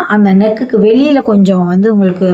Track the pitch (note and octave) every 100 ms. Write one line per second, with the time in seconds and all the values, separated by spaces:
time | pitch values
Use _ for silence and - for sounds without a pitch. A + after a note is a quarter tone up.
0 | F4 G#3+ G3+ F#3+ G#3+ A3 B3+ G#3+ G#3 A#3+
1 | D4 C#4 B3+ G3+ F#3+ F#3 F3 F3+ G#3+ G#3
2 | F#3+ F3+ F#3